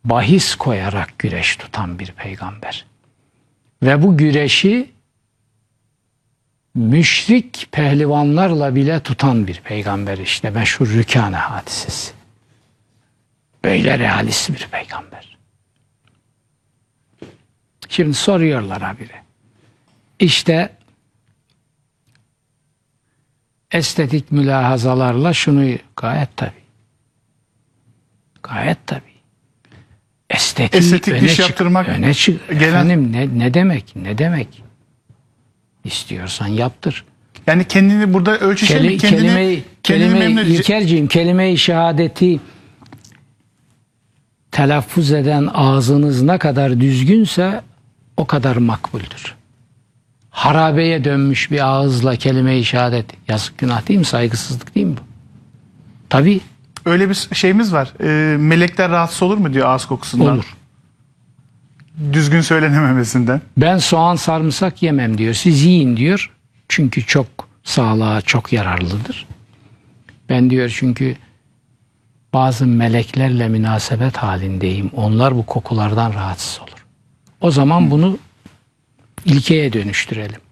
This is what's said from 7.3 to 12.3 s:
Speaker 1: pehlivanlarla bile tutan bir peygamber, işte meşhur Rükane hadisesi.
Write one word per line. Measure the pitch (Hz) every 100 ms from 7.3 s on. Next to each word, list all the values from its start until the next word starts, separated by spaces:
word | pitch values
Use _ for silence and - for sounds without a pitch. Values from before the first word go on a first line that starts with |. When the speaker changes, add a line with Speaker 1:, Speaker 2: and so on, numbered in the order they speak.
| 247 - - -
Speaker 1:
pehlivanlarla | - 147 139 147 147 143 151 190 160 139
bile | 131 139 160
tutan | - 123 139 117 95
bir | 87
peygamber, | - 107 101 101 101 98
işte | 92 - 110
meşhur | 107 110 - 120
Rükane | 113 110 127 101 92
hadisesi. | - 98 - - - - - - _